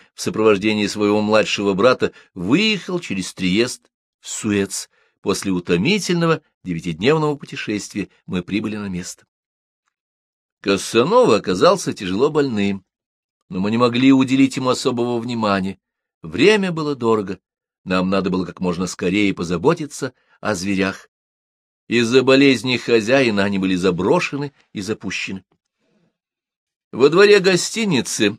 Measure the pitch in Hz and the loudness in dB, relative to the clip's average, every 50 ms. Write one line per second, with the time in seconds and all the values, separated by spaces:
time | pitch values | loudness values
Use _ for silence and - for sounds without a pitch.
0 | _ _ _ - - - 90 107 107 110 107 98 98 110 107 107 104 95 - 104 | _ _ _ -10 -8 -6 -2 2 4 4 4 4 2 0 0 0 -2 -2 -2 0
1 | 104 104 104 107 107 104 107 107 101 - - - 104 101 98 90 104 127 131 - | 0 2 2 2 2 2 2 2 2 2 -2 -2 0 0 2 2 2 2 2 2
2 | 113 95 - - - _ - 95 87 95 127 175 220 220 214 185 - - 185 175 | -2 -4 -4 -6 -20 _ -14 -8 -4 0 0 2 2 0 -2 -4 -4 -6 -8 -6
3 | 175 - 104 95 90 - - - 92 92 90 107 120 123 - - _ _ _ _ | -6 -6 -8 -6 -8 -8 -6 -4 -2 0 0 0 0 -2 -4 -12 _ _ _ _
4 | _ _ _ _ - - - - - 110 101 101 98 98 - - - - _ _ | _ _ _ _ -16 -14 -10 -6 -4 -2 0 0 -2 -2 -4 -10 -12 -12 _ _
5 | _ _ _ _ - 101 95 - - 101 95 90 87 - 90 87 95 151 208 214 | _ _ _ _ -4 -4 -4 -2 -2 -2 -2 -2 0 0 0 2 2 2 0 0
6 | - - 180 170 170 165 160 151 - _ _ _ - 92 85 82 82 87 82 78 | 0 -2 -2 0 0 0 0 -2 -4 _ _ _ -10 -8 -8 -6 -6 -8 -6 -2
7 | 98 127 156 160 151 151 147 139 - - - - - - 107 104 - - - 107 | 0 2 2 2 0 -2 -4 -6 -10 -14 -14 -12 -8 -6 -6 -6 -6 -8 -8 -8
8 | 92 - _ _ _ - - 90 87 - 90 107 110 110 104 107 104 98 92 87 | -10 -10 _ _ _ -8 -6 -6 -6 -4 -4 -4 -4 -4 -6 -8 -8 -8 -8 -10
9 | 90 - - _ _ _ _ _ _ _ _ _ _ _ _ _ _ _ _ _ | -10 -12 -14 _ _ _ _ _ _ _ _ _ _ _ _ _ _ _ _ _
10 | _ _ _ _ _ _ _ _ _ _ _ _ - 98 98 92 - - - 113 | _ _ _ _ _ _ _ _ _ _ _ _ -2 -2 -2 0 -2 0 2 2
11 | 123 160 220 254 247 170 113 98 87 - 92 92 127 175 202 185 - 147 107 - | 2 4 4 4 4 4 4 2 2 0 0 2 4 4 4 2 -2 -6 -8 -6
12 | 107 90 92 101 131 156 151 151 143 139 117 104 101 101 98 98 - _ _ _ | -6 -4 -2 0 0 0 2 0 -2 0 0 -2 -2 -2 -2 -4 -8 _ _ _
13 | _ _ _ _ _ _ _ _ _ - - 90 95 104 110 117 123 120 117 120 | _ _ _ _ _ _ _ _ _ -10 -6 -4 -2 0 0 2 2 2 2 4
14 | 131 135 139 135 131 123 131 135 139 131 - 143 131 127 123 120 - 139 123 117 | 4 6 6 6 4 2 2 2 2 2 0 -2 -2 -2 -2 0 -2 -2 -2 -2
15 | 120 123 120 117 117 120 120 117 110 104 98 98 92 95 98 - _ _ _ _ | -2 -2 -2 -4 -4 -4 -4 -2 -2 0 0 0 -2 -4 -8 -10 _ _ _ _
16 | _ _ _ _ - 82 76 98 139 196 220 208 190 185 165 160 156 147 143 123 | _ _ _ _ -16 -8 -2 2 4 4 4 4 2 -2 -4 -4 -4 -6 -4 -2
17 | 117 113 110 110 101 92 92 - _ _ _ _ _ _ _ _ - 92 92 92 | 0 0 2 0 0 -4 -8 -12 _ _ _ _ _ _ _ _ -6 -2 0 0
18 | 92 92 95 98 90 98 90 92 90 82 - - 92 90 87 85 92 90 - - | 0 2 0 0 0 0 -2 -2 -4 -6 -8 -6 -4 -4 -2 -4 -4 -6 -6 -4
19 | - - 92 104 104 98 92 - 90 82 87 82 87 139 175 175 156 - - - | -4 0 0 2 2 0 0 -2 -4 -4 -4 -2 0 0 0 0 -4 -10 -10 -10
20 | 143 127 - _ _ _ _ _ - 104 107 87 87 101 101 95 95 95 98 - | -10 -10 -10 _ _ _ _ _ -6 -4 -4 -4 -2 -2 -2 0 0 -2 -4 -6
21 | - _ _ _ _ _ _ _ _ _ _ _ _ _ _ _ _ - 110 120 | -12 _ _ _ _ _ _ _ _ _ _ _ _ _ _ _ _ -2 0 0
22 | 120 113 123 131 127 127 131 135 143 139 131 113 104 127 127 117 - - 117 113 | 0 2 2 2 4 6 6 6 6 6 4 2 0 -2 -4 -4 0 2 2 2
23 | 107 107 131 139 135 117 104 101 98 104 101 98 92 95 95 90 87 95 90 82 | 2 2 2 2 2 2 2 2 0 0 0 0 0 0 0 2 2 0 0 2
24 | 95 107 156 175 - - - 139 143 139 - _ _ _ - 110 98 98 107 - | 2 2 2 2 0 -4 -6 -8 -8 -10 -12 _ _ _ -12 -10 -8 -8 -8 -8
25 | - 98 - - - - 98 95 - _ _ _ _ _ _ _ _ _ _ _ | -8 -10 -8 -8 -8 -10 -10 -12 -16 _ _ _ _ _ _ _ _ _ _ _
26 | _ _ _ _ _ _ _ _ _ _ _ _ _ _ _ _ _ _ - - | _ _ _ _ _ _ _ _ _ _ _ _ _ _ _ _ _ _ 0 2
27 | 127 151 151 180 208 208 208 202 175 185 185 175 - - - 214 226 202 165 120 | 4 4 6 6 6 6 6 6 4 4 2 0 0 -4 -6 -4 -2 0 0 0
28 | 104 - - - 110 101 107 | -2 -2 -2 0 0 0 0